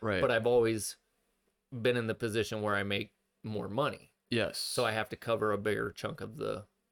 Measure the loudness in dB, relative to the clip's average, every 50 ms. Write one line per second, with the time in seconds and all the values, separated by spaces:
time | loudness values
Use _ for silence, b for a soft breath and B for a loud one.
0 | -2 0 2 2 4 4 4 4 4 6 6 6 6 6 2 0 -2 -6 -10 -12
1 | _ _ _ _ _ _ _ _ _ _ _ _ _ _ -8 -2 0 2 2 2
2 | 0 -2 -2 -2 -2 0 0 0 0 0 -2 -2 0 0 0 0 0 0 -2 -2
3 | -2 -6 _ _ _ _ _ _ -10 -6 -6 -6 -6 -4 -2 -2 -2 -2 -4 -6
4 | -12 _ _ _ _ _ 0 0 0 0 -2 -4 -6 -4 -2 0 0 0 0 -2
5 | -2 -4 -6 -6 -2 -2 0 2 2 2 0 0 0 0 -2 0 -2 -4 -6 -6
6 | -8 -8 -8 -8 -12 -12 -8 -6 -4 -4 -4 -6 -10 -14 _ _ _ _